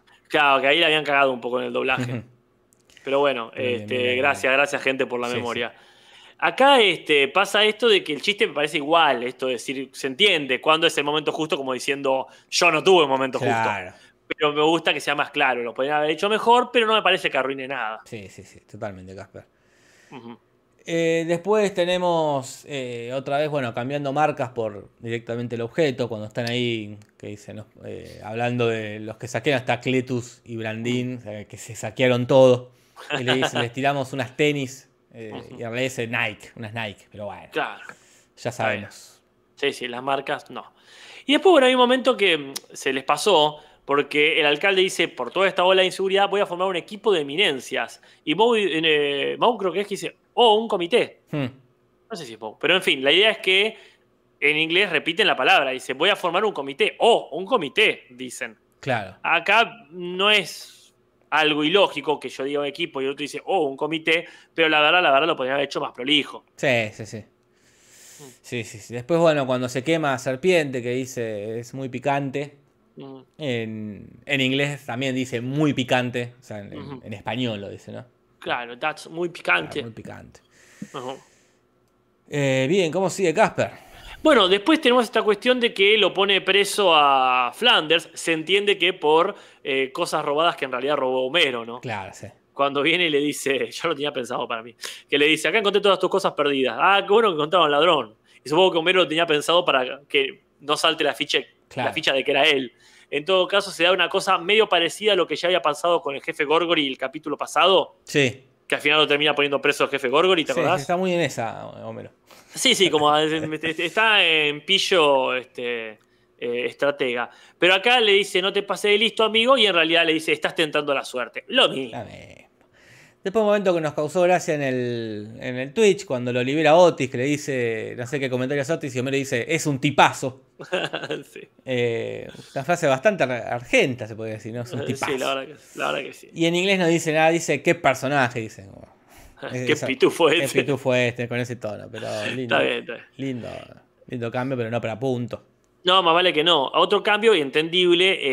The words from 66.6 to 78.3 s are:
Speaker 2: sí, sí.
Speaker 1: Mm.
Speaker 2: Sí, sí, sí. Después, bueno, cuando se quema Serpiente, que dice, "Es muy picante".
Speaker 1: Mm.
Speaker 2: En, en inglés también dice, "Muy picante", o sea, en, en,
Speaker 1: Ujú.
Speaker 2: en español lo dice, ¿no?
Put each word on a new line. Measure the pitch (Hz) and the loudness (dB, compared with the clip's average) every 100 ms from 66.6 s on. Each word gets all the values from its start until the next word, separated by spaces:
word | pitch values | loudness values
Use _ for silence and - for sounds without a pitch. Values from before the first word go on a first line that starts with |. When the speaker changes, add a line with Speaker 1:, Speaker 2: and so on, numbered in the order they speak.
| 151 120 107 | 0 0 -2
Speaker 2:
sí, | - 107 | -8 -14
sí. | 110 - _ _ _ _ _ _ - - - | -14 -18 _ _ _ _ _ _ -20 -20 -20
Speaker 1:
Mm. | 139 - | -20 -20
Speaker 2:
Sí, | - 120 | -10 -10
sí, | 107 107 | -10 -16
sí. | - | -12
Después, | 120 123 170 | -12 -2 2
bueno, | 165 151 127 | 4 2 0
cuando | 127 123 | -2 -2
se | 131 | -4
quema | 127 165 147 127 | -2 0 0 -2
Serpiente, | 139 131 185 175 143 127 | -4 -2 2 2 0 -4
que | 120 | -4
dice, | 127 127 123 113 107 107 113 | -4 -6 -6 -6 -6 -8 -10
"Es | 120 | -10
muy | 131 135 | -12 -10
picante". | 127 143 139 139 139 143 - _ _ _ - | -6 -2 -2 -2 -6 -10 -14 _ _ _ -20
Speaker 1:
Mm. | 139 135 127 - | -18 -20 -20 -10
Speaker 2:
En, | 147 120 110 110 107 101 - - - | -6 -4 -6 -10 -12 -14 -18 -20 -4
en | 139 | 0
inglés | 131 135 143 143 - | 0 0 -2 -6 -10
también | 117 135 | -6 -4
dice, | 127 127 117 | -4 -4 -6
"Muy | 123 139 151 | -4 -2 0
picante", | 131 123 127 123 120 120 - | -2 -2 -2 -2 -6 -8 -14
o | |
sea, | - 107 | -16 -16
en, | 101 | -14
en, | - | -16
Speaker 1:
Ujú. | - 131 | -14 -16
Speaker 2:
en | - | -14
español | 101 110 117 123 104 | -12 -8 -4 -4 -6
lo | 98 | -10
dice, | 98 - | -14 -16
¿no? | 110 117 _ _ | -16 -18 _ _